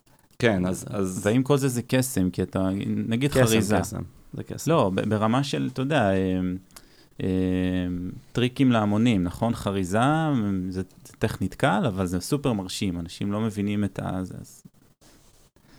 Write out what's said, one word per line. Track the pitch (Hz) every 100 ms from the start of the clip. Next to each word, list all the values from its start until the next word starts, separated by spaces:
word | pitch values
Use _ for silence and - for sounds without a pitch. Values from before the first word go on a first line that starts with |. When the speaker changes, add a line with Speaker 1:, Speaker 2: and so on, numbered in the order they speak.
| _ _ _ -
Speaker 1:
כן, | 120 95 90
אז... | 90 -
אז | 104 92 92 101
Speaker 2:
והאם | 123
כל | 131 143
זה | 135
זה | 120
קסם? | - 131 127 - 90
כי | -
אתה, | 92 95 95 95 104
נגיד | 107 104 117 143
Speaker 3:
קסם, | 139 117
Speaker 2:
חריזה. | 113 95 98
Speaker 3:
קסם, | 82 87 87 - -
זה | -
קסם. | - - 143
Speaker 2:
לא, | 160 101
ב-, | 95 107
ברמה | 107 110 127
של, | 143 151 135
אתה | 131
יודע, | 135 151 101
אה, | 95 95 92 90 92 - - - - _ -
אה, | 95 92 92 92 92 92 90 87 90 - -
טריקים | - 123 127 131
להמונים, | 117 104 104 120 101
נכון? | 87 - 113
חריזה, | 113 107 98 87 104 135 156 160 131 101 95 92
זה, | 92 92 -
זה | - -
טכנית | 110 - 95
קל, | - 139 196 147
אבל | 95 90
זה | 90
סופר | - 143 143
מרשים, | 104 92 - 98 85
אנשים | 85 - 101
לא | 104
מבינים | 113 101 101 104
את | 101 -
ה-, | 95 92
זה, | 92 -
אז | - - - _ _ _ - - _ _ _ _ _